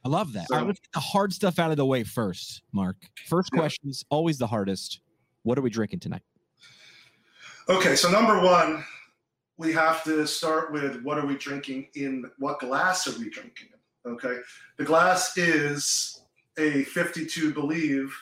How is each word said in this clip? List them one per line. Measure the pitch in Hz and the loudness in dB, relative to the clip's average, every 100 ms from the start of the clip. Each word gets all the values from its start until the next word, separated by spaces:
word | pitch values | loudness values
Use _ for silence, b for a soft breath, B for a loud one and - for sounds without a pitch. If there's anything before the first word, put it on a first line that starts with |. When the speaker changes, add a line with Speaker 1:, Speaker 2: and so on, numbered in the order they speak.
Speaker 1:
I | 131 | -2
love | 165 202 | -2 -2
that. | 151 170 | -8 -2
Speaker 2:
So | |
Speaker 1:
All | 165 | -2
right, | - | 0
let's | 196 | -4
get | _ | _
the | - | -8
hard | - 190 202 | -2 0 0
stuff | - 202 170 | 0 0 2
out | 165 | 2
of | 151 | 2
the | 135 | 2
way | 131 | 2
first, | 110 - 107 87 - - _ | 0 -2 -4 -4 -10 -16 _
Mark. | 101 95 95 - - - | -2 -2 -4 -12 -20 -2
First | 170 190 | -2 0
Speaker 2:
Yeah. | - | 0
Speaker 1:
question | 151 - 143 | 0 -2 -8
is | 131 - | -10 -2
always | 147 165 147 | 0 0 0
the | 120 | -2
hardest. | 110 98 95 - - _ _ _ _ | 0 -2 -4 -6 -14 _ _ _ _
What | 113 127 | -2 0
are | |
we | 127 | 0
drinking | 110 107 87 | -2 -4 -4
tonight? | - 87 _ _ _ _ B B B B B B B B B B - | -8 -10 _ _ _ _ B B B B B B B B B B 2
Speaker 2:
Okay, | 185 185 139 | 4 4 4
so | 175 | 6
number | 196 233 196 | 6 6 6
one, | 180 170 160 160 - B B _ _ _ _ _ | 8 6 6 0 -6 B B _ _ _ _ _
we | 160 | 0
have | 160 160 160 | 4 4 2
to | 156 156 151 | 0 0 0
start | - 165 156 156 | -2 0 0 0
with | 151 139 120 | -4 -4 -4
what | 127 151 | -4 -2
are | 143 | -2
we | 135 | -4
drinking | - 139 139 131 135 | -6 -8 -8 -10 -10
in, | 147 139 131 120 - | -8 -6 -6 -8 -6
what | 139 - | -6 -4
glass | 127 139 180 180 143 | -4 0 0 0 -4
are | 117 | -6
we | 107 | -10
drinking | - - - - _ _ _ | -12 -16 -20 -20 _ _ _
in, | 123 | -12
okay? | 117 127 120 B B B - | -8 -6 -8 B B B -8
The | |
glass | 147 160 180 185 - - | 2 4 6 4 0 0
is | 170 156 147 143 - - - - _ _ _ - | 2 2 0 -2 -2 -2 -4 -10 _ _ _ -2
a | 156 139 | 0 0
fifty-two | 135 - 175 170 160 170 151 | -2 -2 -4 -4 -8 -2 -2
Believe | 147 143 165 156 139 135 - | -2 -4 -2 0 -2 -4 -10